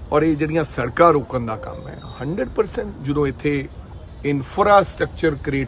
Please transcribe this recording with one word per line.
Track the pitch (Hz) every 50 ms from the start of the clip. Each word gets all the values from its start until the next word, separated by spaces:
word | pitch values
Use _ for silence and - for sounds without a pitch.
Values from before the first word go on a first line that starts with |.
| - -
ਔਰ | 147 151
ਇਹ | 156 165 156
ਜਿਹੜੀਆਂ | 147 156 151 151 165 151
ਸੜਕਾਂ | - - - 120 123 120 - 170 175 156
ਰੋਕਣ | 147 123 - 131 127 117
ਦਾ | 113 110
ਕੰਮ | 107 - - 110 - - -
ਹੈ, | - - - - - -
ਹੰਡਰਡ | 127 139 170 202 262 247
ਪਰਸੈਂਟ | - - - 185 - 240 214 208 107 - 131
ਜਦੋਂ | 135 143 147 147 139
ਇੱਥੇ | 131 - - 147 147 139 135 - - - - - - - - - - - -
ਇਨਫਰਾਸਟ੍ਰਕਚਰ | 143 143 139 131 - - 185 202 208 202 202 185 - - - 165 - - - - 160 147
ਕ੍ਰੀਏਟ | 135 - 147 135 135 135